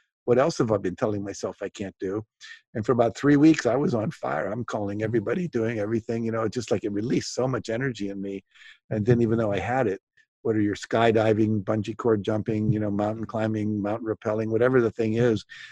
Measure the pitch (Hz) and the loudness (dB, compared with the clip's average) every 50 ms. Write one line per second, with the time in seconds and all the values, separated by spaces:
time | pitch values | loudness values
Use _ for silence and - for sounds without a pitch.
0 | _ _ _ _ - 123 117 127 143 170 - - 131 110 107 101 98 92 90 - | _ _ _ _ 0 2 4 4 4 2 2 0 0 2 2 0 0 -4 -2 -2
1 | 127 107 104 101 101 98 92 - 107 95 - - 101 90 _ - 98 95 - - | -2 -2 -2 -4 -6 -8 -8 -8 -8 -8 -8 -8 -10 -10 _ -8 -10 -10 -8 -6
2 | 98 92 98 110 110 _ _ _ - - - - _ _ - 113 104 - 123 117 | -6 -4 -4 -6 -8 _ _ _ -20 -20 -20 -20 _ _ -8 -4 0 2 4 4
3 | 117 113 - - 135 143 147 143 151 160 151 - - 113 117 139 147 - 123 110 | 4 2 2 2 4 4 6 8 8 6 6 6 2 0 0 2 0 0 0 0
4 | 107 - - - - 127 143 151 - 95 107 120 113 - - 107 101 98 104 107 | -2 -2 -4 -6 -6 -4 -2 -2 -2 -4 -4 -6 -6 -6 -4 -4 -4 -4 -4 -4
5 | 110 107 120 113 101 117 120 185 175 160 - 117 110 117 117 107 101 107 117 110 | -4 0 0 0 0 0 -2 -2 -4 -2 -2 -2 -2 0 -2 -2 -2 -2 -2 -4
6 | - - 117 117 117 113 113 113 113 101 - 123 110 - 113 95 - 104 101 104 | -2 -4 -4 -4 -2 -2 -2 -2 -2 -2 -4 -6 -2 -2 -2 -2 -2 -4 -4 -4
7 | 113 123 - 127 - - - 123 123 131 127 - - 113 113 120 104 110 113 98 | -2 -2 -2 -2 -2 -4 -4 -2 -2 -2 -2 -4 -4 -4 -6 -4 -4 -4 -4 -6
8 | 101 98 101 98 98 98 98 98 _ _ _ - - - - _ _ - 113 107 | -8 -8 -8 -8 -8 -8 -8 -10 _ _ _ -20 -20 -20 -20 _ _ -6 -4 -2
9 | 101 123 123 120 117 107 113 117 113 101 101 92 90 120 123 135 120 98 95 - | 2 4 4 4 4 2 2 0 0 0 -2 -2 -2 -2 -2 0 0 0 -2 -4
10 | _ _ _ _ _ _ _ _ - 113 107 107 104 104 92 - - - 123 113 | _ _ _ _ _ _ _ _ -4 -2 0 2 0 0 -2 -4 -6 -2 2 4
11 | 117 117 107 113 110 113 107 107 110 107 110 104 95 107 110 110 101 113 107 - | 4 6 6 4 4 4 4 4 4 2 2 0 -2 -2 -2 -2 -2 -4 -8 -2
12 | - 117 110 104 95 110 110 104 92 113 110 107 107 107 104 107 107 104 101 101 | 2 2 2 2 2 -2 -2 -2 -2 -2 -2 0 0 0 0 0 0 -2 -2 -2
13 | 104 107 110 113 107 - - 110 110 110 107 107 104 107 107 101 98 101 107 117 | -2 -2 -2 -6 -8 -6 -4 -2 -2 -2 -2 -2 -2 -2 -2 -2 -2 -2 -4 -4
14 | 110 110 101 - - 110 107 113 110 110 113 110 120 131 131 127 113 104 - - | -4 -4 -6 -2 -2 -2 -2 0 0 0 2 2 4 4 4 4 4 2 0 0
15 | 113 107 110 117 123 120 110 98 - _ - - - - | -2 0 2 2 4 2 2 0 -2 _ -18 -20 -18 -20